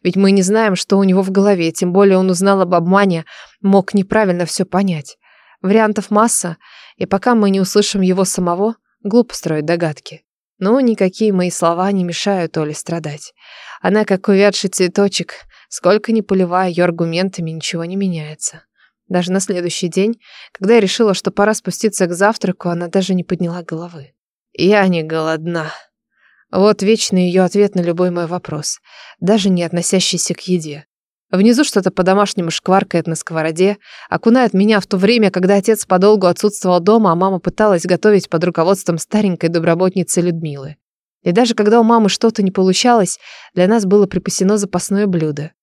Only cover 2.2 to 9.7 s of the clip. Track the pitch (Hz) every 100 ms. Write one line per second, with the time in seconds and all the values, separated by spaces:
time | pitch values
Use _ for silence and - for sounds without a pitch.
2.2 | 190 175 196 196 175 175 170 190 202 165
3.2 | 156 - - _ 196 196 190 208 190 220
4.2 | 202 175 170 - 180 180 202 160 - -
5.2 | _ _ _ _ 190 220 220 208 - 208
6.2 | 226 - 175 165 _ - - _ 190 196
7.2 | 247 233 202 196 185 208 208 202 185 185
8.2 | 185 - 175 175 208 226 _ _ 202 233
9.2 | 233 - 170 156 151